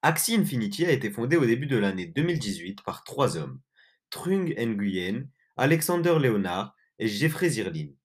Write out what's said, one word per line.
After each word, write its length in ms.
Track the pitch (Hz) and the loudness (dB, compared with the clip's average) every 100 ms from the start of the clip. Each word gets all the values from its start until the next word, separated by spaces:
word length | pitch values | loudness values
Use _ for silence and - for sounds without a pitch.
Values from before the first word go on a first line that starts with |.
Axie 320 | 147 160 - | 2 2 2
Infinity 520 | 226 160 131 104 101 175 | 2 2 0 -2 0 2
a 40 | |
été 220 | 135 107 | 2 0
fondé 240 | 101 123 165 | -4 2 4
au 100 | 123 | 4
début 200 | 117 143 | 2 0
de 100 | 123 | 0
l'année 300 | 101 92 85 | 0 -2 -6
deux 160 | 104 | -2
mille 180 | 165 165 | 0 -2
dix-huit 420 | 104 87 87 101 | -4 -6 -8 -10
par 220 | - - | -10 -10
trois 320 | - - 131 - | -10 0 0 0
hommes, 240 | 69 67 _ _ _ _ _ | -8 -12 _ _ _ _ _
Trung 420 | - 175 190 175 - | -8 -2 0 0 -2
Nguyen, 720 | 117 104 101 92 90 113 135 _ _ - | -2 0 -2 -2 -2 -4 -8 _ _ -2
Alexander 600 | 135 160 156 175 170 160 | 2 2 2 2 4 4
Leonard 540 | 135 107 90 90 110 _ _ _ | 4 2 0 -2 -6 _ _ _
et 80 | 110 | -4
Jeffrey 440 | 104 156 156 180 | 0 0 2 0
Zirlin. 400 | 113 92 80 73 139 | 0 -4 -6 -10 -14